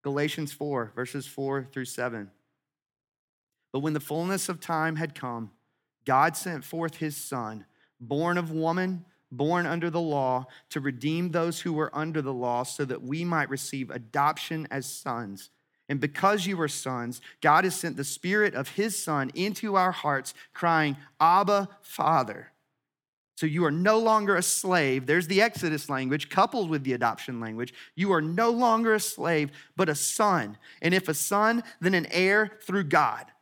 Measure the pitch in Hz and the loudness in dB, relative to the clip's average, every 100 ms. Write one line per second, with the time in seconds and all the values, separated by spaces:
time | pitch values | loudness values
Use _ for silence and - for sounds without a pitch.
0 | 143 139 151 156 143 - 151 135 110 - | -2 0 0 -2 -6 -6 -4 -4 -4 -6
1 | 123 143 127 - 135 139 131 135 123 - | -6 -8 -10 -6 -4 -4 -4 -10 -8 -4
2 | 123 117 98 _ _ _ _ _ _ _ | -4 -6 -12 _ _ _ _ _ _ _
3 | _ _ _ _ _ _ _ 135 156 151 | _ _ _ _ _ _ _ -4 -2 -2
4 | 143 156 175 190 - 170 - 160 160 156 | -4 -4 -2 -2 -4 -8 -4 0 0 -2
5 | 160 - 127 120 107 _ _ _ _ _ | -6 -6 -8 -8 -10 _ _ _ _ _
6 | - 131 160 160 185 156 - 165 165 - | 0 4 4 0 -8 -8 -8 -4 -4 -4
7 | 156 147 - 131 110 110 - _ _ _ | -6 -6 -8 -6 -6 -10 -16 _ _ _
8 | 117 143 170 175 170 160 160 175 185 185 | -4 0 2 0 -2 -2 0 0 -2 -4
9 | - _ _ 127 147 175 165 170 170 165 | -10 _ _ -2 2 2 0 -2 -2 -2
10 | 165 143 131 127 131 - _ 151 139 123 | 0 0 0 0 -4 -20 _ -4 -4 -2
11 | 139 165 180 170 170 170 180 151 156 147 | -2 -2 0 0 0 -2 -4 -2 -2 -4
12 | 156 156 135 127 123 120 127 - 139 - | -4 -4 -4 -4 -2 -2 -4 -6 -4 -4
13 | 127 156 175 165 131 139 - 139 127 - | -6 -4 -2 -2 -2 -4 -6 -8 -8 -10
14 | 110 147 143 156 - 160 151 139 - - | -4 0 2 0 -6 -6 -6 -8 -8 -10
15 | 139 117 107 98 - _ _ _ - 143 | -6 -6 -6 -12 -16 _ _ _ -6 -2
16 | 147 143 196 208 180 185 151 - 131 123 | -2 2 2 2 0 -2 -2 -4 -6 -4
17 | 120 123 - _ 156 156 185 180 170 135 | -6 -8 -16 _ 4 6 4 -2 -6 -6
18 | 139 - 170 208 208 127 139 - 214 - | -8 -6 0 2 2 0 -6 -2 -2 -2
19 | - 147 131 - 196 190 220 196 185 175 | -2 -2 -2 -2 -4 -2 0 2 2 0
20 | 151 135 127 - - - 170 165 151 139 | -2 -2 -4 -16 -20 -2 2 4 2 -2
21 | - _ 160 185 196 202 196 - - - | -10 _ 6 6 4 2 0 -12 -14 0
22 | 156 160 113 101 - _ _ _ _ _ | 2 4 2 -6 -14 _ _ _ _ _
23 | _ _ _ - 160 151 165 156 190 220 | _ _ _ -4 -2 2 2 4 4 6
24 | 226 214 202 185 175 - 190 180 139 131 | 6 4 4 2 2 -2 2 4 4 0
25 | 131 165 165 190 226 226 170 151 147 131 | 2 2 4 4 4 2 -4 -4 -4 -4
26 | 131 147 - - 220 254 175 151 131 123 | -2 -4 0 2 2 2 -2 -2 -2 0
27 | 117 - - 120 113 110 120 - - - | 0 0 -8 -8 -8 -6 -8 -10 -16 -2
28 | 196 175 156 175 233 233 247 226 226 214 | 2 2 2 2 2 4 4 4 4 2
29 | - - 160 160 143 - - - 180 147 | 0 -2 0 2 0 -6 -12 0 0 0
30 | - - 208 175 107 107 - - 165 185 | -2 2 4 4 0 -10 -20 -4 2 2
31 | 185 147 - 202 214 233 - - 175 185 | 0 -4 0 2 4 2 -4 -2 2 2
32 | 151 170 190 208 214 - - 196 151 170 | 0 2 4 4 2 -4 -4 -2 4 4
33 | 127 110 - _ | 4 -2 -14 _